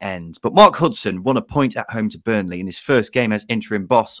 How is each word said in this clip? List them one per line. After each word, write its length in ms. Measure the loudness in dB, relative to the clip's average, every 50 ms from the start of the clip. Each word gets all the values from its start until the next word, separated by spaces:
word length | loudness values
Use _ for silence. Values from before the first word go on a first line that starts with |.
end. 380 | -8 -8 -8 -8 -10 -14 -10 -6 -6
But 120 | 2 6
Mark 220 | 6 6 6 6
Hudson 460 | 4 0 0 0 -2 -4 -4 -4 -2 0
won 140 | 0 0
a 60 | 0 -2
point 340 | -2 0 0 0 0 -2
at 140 | -4 -8 -6
home 180 | -4 -4 -4 -4
to 80 | -4 -4
Burnley 420 | -4 -2 0 0 0 -2 -6 -6
in 60 | -8
his 120 | -8 -8 -6
first 340 | 0 2 2 4 2 2 0
game 200 | 0 0 0 0
as 120 | -2 -2 -4
interim 380 | -4 -4 -4 -4 -4 -6 -2
boss 340 | 2 2 2 2 2 -4 -8